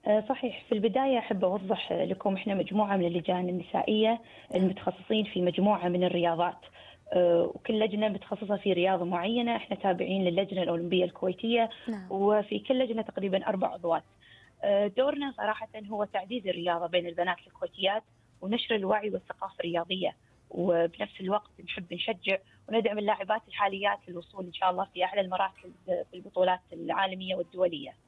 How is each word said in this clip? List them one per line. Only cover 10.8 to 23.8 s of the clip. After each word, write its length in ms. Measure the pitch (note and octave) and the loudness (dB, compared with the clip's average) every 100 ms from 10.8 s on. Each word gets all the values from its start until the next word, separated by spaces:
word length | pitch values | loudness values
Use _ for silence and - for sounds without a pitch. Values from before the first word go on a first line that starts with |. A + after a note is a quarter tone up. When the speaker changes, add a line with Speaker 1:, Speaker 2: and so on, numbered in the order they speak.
| E3+ F3+ F3+ | 0 2 2
Speaker 1:
الكويتية، 640 | - F#3+ F3+ A3+ A#3 A3+ - - | 0 -4 -2 0 2 2 -2 -8
Speaker 2:
نعم. 200 | G#3+ F#3 | -8 -6
Speaker 1:
وفي 500 | G3 G3+ G#3+ G#3 G#3 | 0 4 4 2 -4
كل 200 | G3+ B3+ | 0 0
لجنة 220 | B3+ A3+ | 2 -2
تقريبا 460 | G#3+ - G3 F#3+ F#3+ | -4 -4 -2 0 0
أربع 260 | G3 - | 0 -2
عضوات. 300 | - E3+ E3 - _ - - - _ | -2 -2 -2 -2 _ -20 -20 -20 _
آه، 240 | G3+ G3+ G#3 | 2 4 2
دورنا 460 | G3+ C4+ D4+ C#4 A#3 | 2 0 0 -4 -4
صراحة 300 | G#3 G#3+ A3 A3 G3+ | -2 -2 -6 -12 -8
هو 160 | G#3+ | -4
تعزيز 440 | G#3 G3+ F#3 A#3+ F#3+ | -2 -4 -4 -6 -4
الرياضة 400 | F3 F3 E3+ E3+ | -2 0 0 2
بين 200 | F3 F3 | 0 0
البنات 300 | E3+ F3 F3 - | -2 -2 -2 -8
الكويتيات 560 | - F3 - F#3 G#3 - _ _ _ | -10 -10 -2 0 0 -4 _ _ _
ونشر 340 | F#3+ A#3 - A3 | -4 -2 0 -2
الوعي 340 | F#3+ G#3+ G#3 | 0 0 0
والثقافة 460 | F#3+ - - G3 - | -6 -8 -10 -10 -6
الرياضية، 560 | E3+ E3+ E3+ F#3+ F3+ - _ _ _ | -4 -2 -2 -4 -4 -6 _ _ _
وبنفس 680 | - F3 E3+ E3+ - - - | -4 2 4 2 0 -8 -6
الوقت 300 | F#3+ G#3 - - F3 | -2 -2 -2 -20 -10
نحب 280 | - F3 | -10 -8
نشجع 440 | F3 - F#3+ - F#3+ - _ - | -6 -4 -4 -2 -2 -4 _ -2
وندعم 280 | A3 G#3+ G#3 | 0 2 0
اللاعبات 440 | G#3 G#3 G3 G#3+ - | 0 0 0 -4 -4
الحاليات 520 | - G3+ G3 | 0 0 2